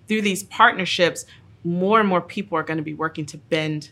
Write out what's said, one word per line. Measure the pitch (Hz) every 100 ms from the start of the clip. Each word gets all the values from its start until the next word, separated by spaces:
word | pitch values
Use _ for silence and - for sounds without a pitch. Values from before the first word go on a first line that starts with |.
| -
through | 214
these | 202 185
partnerships, | - - 226 185 175 - 160 - - - - -
more | 170 175 190 220
and | 202
more | 180
people | 175 208 196 160
are |
gonna | 156 160
be | 156
working | 151 156 160 151
to | 156
bend | - 160 156 151 147